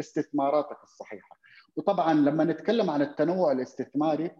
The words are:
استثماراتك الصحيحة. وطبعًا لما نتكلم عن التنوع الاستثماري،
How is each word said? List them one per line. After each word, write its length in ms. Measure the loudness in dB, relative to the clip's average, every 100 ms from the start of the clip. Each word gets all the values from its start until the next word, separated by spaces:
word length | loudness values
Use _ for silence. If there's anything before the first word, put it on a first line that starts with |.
استثماراتك 800 | -8 -6 -4 -2 0 0 -2 -10
الصحيحة. 580 | -20 -20 -18 -18 -20 -20 _ -20 _ -4
وطبعًا 380 | -2 0 2
لما 300 | 4 4 2
نتكلم 460 | 0 0 -2 0 0
عن 120 | 0
التنوع 500 | -2 0 -2 2 0
الاستثماري، 760 | 0 -4 -8 -8 -2 -2 0 -4 -8